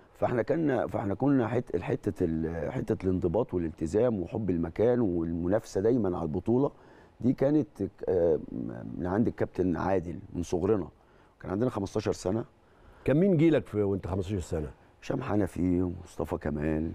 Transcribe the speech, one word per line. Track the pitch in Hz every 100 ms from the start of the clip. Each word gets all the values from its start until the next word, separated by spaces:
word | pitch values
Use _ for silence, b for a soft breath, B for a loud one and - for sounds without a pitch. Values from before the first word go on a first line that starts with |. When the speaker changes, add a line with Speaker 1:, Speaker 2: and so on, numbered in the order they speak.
| -
Speaker 1:
فاحنا | - - 120
كنا، | 110 156 151 120 71
فاحنا | 104 101
كنا | 92 135 139 110
حت-، | 120 -
الحته | 90 - 120 104 -
ال-، | 87 80 80 82 76
حته | 131 - 104
الانضباط | 92 92 87 98 131
والالتزام | 92 80 - 80 101 123 104
وحب | 85 104 95
المكان | 87 82 90 117 123
والمنافسه | 107 87 82 85 87 107 - 98
دايما | 107 127 98 85
على |
البطوله، | 82 82 - 123 143 - B B B -
دي | 117
كانت، | 135 135 151 - - 98 - -
آه، | 90 85 73 - 60 58 58 55 60
من | 87
عند | 101 101
الكابتن | - 110 - 90 80
عادل | 85 95 85 78 -
من | 87
صغرنا. | 82 90 95 107 78 - b b b b
كان | 80
عندنا | 98 123
خمستاشر | 110 95 107 104
سنه. | 87 90 113 139 _ b b b b
Speaker 2:
كان | - 143
مين | 196 165
جيلك | 165 151 -
في | 104
وانت | 101 98 87
خمستاشر | 95 92 101
سنه؟ | - 80 71 - b b
Speaker 1:
هشام | - 135
حنفي، | 131 104 87 - 90 87 90 87
مصطفى | 87 - 80 85
كمال، | 80 73 78 78 82